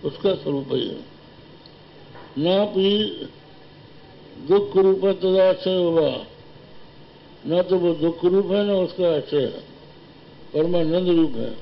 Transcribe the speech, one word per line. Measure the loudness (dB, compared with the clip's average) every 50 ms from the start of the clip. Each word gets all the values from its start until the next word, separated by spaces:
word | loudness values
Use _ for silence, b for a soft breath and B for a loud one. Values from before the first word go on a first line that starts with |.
| -8
उसका | -10 -10 -4 -2 -2 -2
स्वरूप | -2 -4 -6 -6 -6 -4 -4
ही | -4 -4 -4 -6
है। | -8 -12 -16 -20 -20 -20 -20 -20 -20 -20 -20 -20 -20 -20 -20 -20 -20 -20 -20 -20 -20 -20 -20 -20 -20 -20 -20 -12 -6 -2
ना | 0 2 2 2 2
भी | 0 0 0 2 2 2 0 -2 -4 -6 -10 -14 -14 -16 -20 -20 -20 -20 -20 -20 -20 -20 -20 -20 -20 -20 -20 -20 -20 -20 -20 -20 -20 -20 -14 -2 2
दुख | 2 2 2 2 2
रूप | 4 4 4 4 4 2
तदाश्रय | 0 0 0 0 2 4 4 4 4 2 0 -2 -2 0
होगा, | 0 0 2 2 2 2 2 -2 -6 -10 -14 -20 -20 -20 -20 -20 -20 -20 -20 -20 -20 -20 -20 -20 -20 -20 -20 -20 -20 -20 -20 -20 -12 -6
ना | 0 0 0
तो | 2 2 0 2
वो | 2 0 0
दुख | 2 0 -2 -2 0 0
रूप | 2 2 2 2
है, | 2 0 0 2
ना | 2 0
उसका | 0 0 -2 -2 0 0 0 0
आश्रय | 0 -2 -2 -2 -2
है, | 0 -2 -6 -10 -16 -18 -20 -20 -20 -20 -20 -20 -20 -20 -20 -20 -20 -20 -20 -20 -18 -6 -2
परमानंद | 0 0 2 2 0 0 2 0 0 2 2
रूप | 4 4 4 2
है। | 0 -4 -6 -6 -8 -12